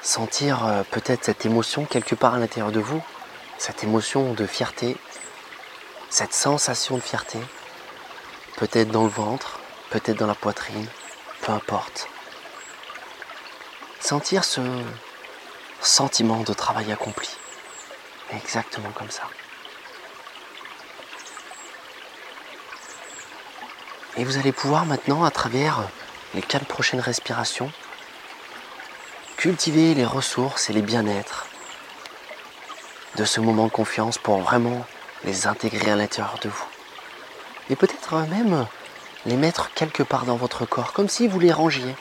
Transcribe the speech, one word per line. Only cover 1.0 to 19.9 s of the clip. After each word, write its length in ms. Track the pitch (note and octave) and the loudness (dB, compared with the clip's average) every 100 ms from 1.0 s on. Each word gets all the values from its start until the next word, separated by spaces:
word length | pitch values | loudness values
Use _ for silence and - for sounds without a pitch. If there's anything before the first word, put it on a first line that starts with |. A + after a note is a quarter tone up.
| - B2 - | 2 2 2
cette 200 | G#2 A2 | 2 4
émotion 400 | A#2 A2 - D3+ | 4 4 0 0
quelque 300 | B2 - - | 0 0 4
part 180 | B2 | 6
à 60 | A#2+ | 6
l'intérieur 320 | A2+ - G#2 | 2 0 2
de 80 | A2 | 2
vous, 200 | G#2+ D#3 - - - - - - | 2 -2 -4 -14 -16 -16 -16 -6
cette 240 | - - | -6 -2
émotion 500 | G#2+ A2 - C#3 C3 | 2 4 4 2 2
de 140 | A2 G2+ | 2 0
fierté, 500 | - A#2 - A#2+ B2+ - - - - - - - - - - - | 0 -2 0 -2 -2 -8 -14 -14 -14 -16 -16 -16 -16 -16 -16 0
cette 240 | - - | 2 2
sensation 640 | - C#3 D3 - A#2+ - B2+ | 4 4 4 4 2 0 0
de 60 | |
fierté, 360 | - B2+ - A2+ B2 - - - - - - - - - - - | 0 -4 -2 -6 -6 -12 -14 -14 -14 -14 -14 -14 -14 -16 -12 -2
peut-être 320 | G#2+ A#2 A2 | 4 6 6
dans 140 | A2 | 6
le 60 | A2 | 6
ventre, 500 | G2 G#2+ C3 - - - - - | 4 0 -2 -4 -10 -12 -14 -2
peut-être 260 | A2+ - G#2+ | -2 2 2
dans 80 | G#2+ | 2
la 80 | |
poitrine, 540 | G#2 G#2 G#2 - G#2+ A2 - - - - - | 2 0 -2 -4 -6 -6 -10 -16 -14 -14 -8
peu 100 | - | -2
importe. 580 | G#2+ - G#2 - - - - - - - - - - - - - - - - - - - - - - | -2 0 -2 -2 -8 -10 -12 -14 -14 -14 -14 -14 -14 -14 -14 -14 -14 -14 -14 -14 -16 -16 -14 -14 -6
Sentir 440 | - D3 - F#3+ - | 0 0 2 2 2
ce 160 | - B2 B2+ A#2 A#2 - - - - - - - - | 0 0 -2 -4 -8 -14 -16 -16 -16 -16 -16 -16 -2
sentiment 600 | - - C#3 - A2+ A2+ | 4 4 4 4 4 4
de 120 | G#2+ | 0
travail 380 | G#2 - A2+ G#2+ | 0 0 0 0
accompli. 380 | G#2+ - - - - - - - - - - - - - | -2 -4 -4 -8 -10 -14 -16 -14 -16 -16 -16 -16 -16 -10
Exactement 560 | A2 - A#2 - - G#2 G#2+ | -8 -2 -2 -2 -6 -8 -8
comme 160 | G#2+ | -8
ça. 180 | - - - - - - - - | -8 -10 -12 -16 -16 -16 -16 -16